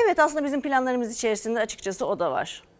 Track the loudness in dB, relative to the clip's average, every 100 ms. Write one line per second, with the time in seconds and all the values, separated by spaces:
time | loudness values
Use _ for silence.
0 | 4 4 2 2 -2 -2 0 0 0 0
1 | -2 -2 0 0 0 -2 -2 -4 -6 -4
2 | -2 0 0 0 -4 -8 -16